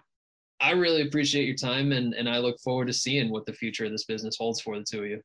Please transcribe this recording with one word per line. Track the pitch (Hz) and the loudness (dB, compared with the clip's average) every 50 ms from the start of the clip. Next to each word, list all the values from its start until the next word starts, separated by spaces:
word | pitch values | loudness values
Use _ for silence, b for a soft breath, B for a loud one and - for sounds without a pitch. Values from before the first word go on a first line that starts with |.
| _ _ _ _ _ _ _ _ _ _ _ - | _ _ _ _ _ _ _ _ _ _ _ 0
I | 135 151 | 0 2
really | 175 180 175 170 165 156 143 | 4 4 4 4 4 2 2
appreciate | 143 147 151 139 139 143 143 139 | 2 2 2 2 4 2 2 2
your | 135 131 | 0 0
time, | - 135 123 123 135 139 143 135 | -2 -2 -2 0 2 2 2 2
and, | 127 123 117 - | 2 2 0 0
and | 117 120 | -2 0
I | 120 120 120 | 0 2 2
look | 123 123 120 - | 2 2 0 0
forward | - 127 127 127 123 | -2 -2 0 0 0
to | 123 120 | 0 0
seeing | - - 127 139 143 120 113 | 0 0 2 2 2 2 2
what | 107 107 - | 0 -4 -6
the | - 110 | -6 -8
future | - 117 110 104 - 113 | -6 -6 -4 -4 -2 -4
of | 107 | -4
this | 107 107 - | -4 -4 -6
business | - 110 107 110 110 - | -4 -6 -6 -4 -6 -4
holds | - 113 113 113 - | -2 -2 -2 -2 -2
for | - 113 107 | -4 -6 -6
the | 104 104 | -6 -6
two | - 113 107 104 | -6 -6 -6 -4
of | 104 | -4
you. | 104 107 - | -6 -8 -10